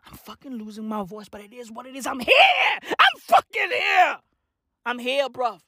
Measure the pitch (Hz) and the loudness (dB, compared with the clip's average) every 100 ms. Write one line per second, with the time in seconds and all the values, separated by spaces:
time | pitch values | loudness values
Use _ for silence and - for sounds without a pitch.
0 | - - - 214 285 247 214 214 220 214 | -20 -20 -20 -20 -14 -12 -12 -12 -8 -6
1 | 190 214 202 208 202 247 233 226 254 269 | -6 -12 -16 -20 -20 -20 -18 -18 -16 -10
2 | 247 269 233 539 784 719 - - - - | -8 -6 2 6 6 4 0 -2 -6 4
3 | - - - - - 453 359 - 403 381 | 4 2 2 2 2 -6 -4 -2 0 4
4 | 349 233 _ _ _ _ _ _ 233 247 | 4 2 _ _ _ _ _ _ -8 -6
5 | 247 269 269 247 240 190 | -4 -2 -4 -4 -6 -6